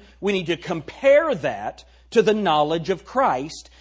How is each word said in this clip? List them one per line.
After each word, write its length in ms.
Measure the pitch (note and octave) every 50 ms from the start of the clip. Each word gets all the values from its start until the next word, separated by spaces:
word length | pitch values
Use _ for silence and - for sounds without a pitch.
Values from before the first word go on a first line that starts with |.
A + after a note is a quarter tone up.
| - - _ -
we 120 | F3+ G3+
need 140 | G3+ F#3+ E3+
to 100 | D3+ E3+
compare 800 | - - - F3+ E3 - - - - - C4+ C#4 D4 E4 D#4 B3
that 500 | D#3+ C3+ C3+ A2 G2 G#2 - - - - _ _ _ _ -
to 120 | - A#3
the 120 | F#3+ G#3 G#3+
knowledge 560 | G#3+ G3+ F3 D3+ D3+ D3 D3+ E3 E3+ D#3 D#3+
of 140 | F#3+ - -
Christ 640 | - - B3+ C4 F#3 C#3 B2+ C#3 E3 - - - - _ -